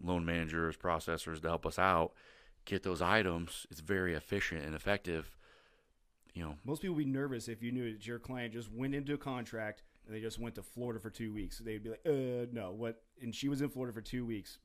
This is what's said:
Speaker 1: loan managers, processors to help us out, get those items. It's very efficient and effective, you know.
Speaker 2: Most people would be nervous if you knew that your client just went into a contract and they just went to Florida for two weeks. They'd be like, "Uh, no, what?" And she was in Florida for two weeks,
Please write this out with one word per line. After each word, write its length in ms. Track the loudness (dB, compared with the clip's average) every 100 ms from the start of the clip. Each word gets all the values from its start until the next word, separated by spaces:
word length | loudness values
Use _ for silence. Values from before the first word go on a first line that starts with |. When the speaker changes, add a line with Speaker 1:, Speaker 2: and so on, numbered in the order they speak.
Speaker 1:
loan 240 | 0 2 4
managers, 500 | 2 2 2 0 2
processors 640 | 2 2 2 -2 -2 -2
to 60 | 0
help 180 | 2 0
us 120 | 4
out, 340 | 6 8 6 0 -20 -20 -20 -16 -2
get 180 | -2
those 180 | 0 2
items. 640 | 6 6 6 2 -2 -6 -10
It's 80 | -8
very 320 | 0 2 4 2
efficient 500 | 0 0 0 -2 -4
and 100 | -2
effective, 640 | 2 2 2 -2 -4 -12 -20 -20 -20 _ _ _ _ _ _
you 100 | -8
know. 140 | -6 -6 -4
Speaker 2:
Most 160 | -2
people 140 | 0 2
would 100 | 2
be 40 |
nervous 360 | 2 0 -2 -4
if 160 | -6
you 80 | -2
knew 220 | -2 -2
that 120 | -4 -6
your 140 | -8
client 340 | -6 -6 -4
just 160 | -6 -8
went 220 | -4 -2 0
into 180 | 0
a 40 | -2
contract 680 | -2 -4 -4 -4 -4 -6 -12 -20 -10
and 80 |
they 60 | -4
just 200 | -4 -4
went 160 | -6 -6
to 60 |
Florida 380 | -10 -4 -4 -2
for 100 | -6
two 240 | -4 -4
weeks. 260 | -2 -4 -4
They'd 220 | -4 -4
be 80 | -4
like, 100 | -2 4
"Uh, 420 | 4 4 0 -2
no, 220 | -2 -4
what?" 280 | -2 -4 -4 -10 -10
And 120 | -8
she 140 | -2 0
was 140 | 2
in 80 | 2
Florida 240 | 0 -4
for 80 | -4
two 240 | -4 -2 -2
weeks, 340 | -4 -6 -14